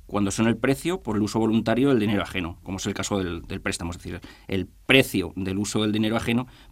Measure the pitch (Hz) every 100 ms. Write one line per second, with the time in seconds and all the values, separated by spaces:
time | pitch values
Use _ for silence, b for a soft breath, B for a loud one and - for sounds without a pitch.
0 | - 101 101 98 113 113 127 139 160 185
1 | - 104 104 113 113 110 107 113 139 127
2 | 104 101 85 95 85 85 - 95 107 98
3 | 101 101 90 85 82 95 - 92 85 85
4 | 90 90 - B B 98 92 - - 131
5 | 127 - 85 92 95 95 101 107 107 107
6 | 110 110 113 117 127 b b